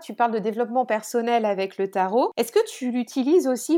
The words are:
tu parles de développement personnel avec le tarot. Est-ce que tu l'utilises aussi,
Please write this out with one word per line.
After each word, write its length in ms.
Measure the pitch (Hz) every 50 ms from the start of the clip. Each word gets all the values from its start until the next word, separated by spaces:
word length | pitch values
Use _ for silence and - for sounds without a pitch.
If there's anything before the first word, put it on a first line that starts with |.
tu 120 | - - 214
parles 180 | - 240 233
de 80 | 220 226
développement 460 | 190 220 208 226 247 220 233 254 254
personnel 600 | 254 220 220 220 - - 240 226 233 240 233 220
avec 320 | 208 202 185 190 196 - -
le 140 | 196 196
tarot. 400 | - 196 185 190 202 240 302 466 - -
Est-ce 140 | 240 -
que 140 | - 415 466
tu 260 | - - - 269 247
l'utilises 560 | 233 247 240 - - 269 240 269 330 370 262 262
aussi, 300 | 254 - - - 311